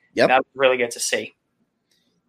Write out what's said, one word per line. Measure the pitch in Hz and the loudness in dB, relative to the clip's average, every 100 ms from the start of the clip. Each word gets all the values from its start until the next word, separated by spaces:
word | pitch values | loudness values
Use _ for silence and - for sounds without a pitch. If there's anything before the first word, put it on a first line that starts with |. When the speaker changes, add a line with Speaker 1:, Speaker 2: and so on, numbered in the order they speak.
| _ | _
Speaker 1:
Yep. | - 123 | 0 2
Speaker 2:
that | 131 | 2
was | - | 0
really | 127 131 127 | 0 0 2
good | 120 | -4
to | - | -4
see. | - 113 - _ _ _ _ _ _ _ _ _ | -4 -6 -6 _ _ _ _ _ _ _ _ _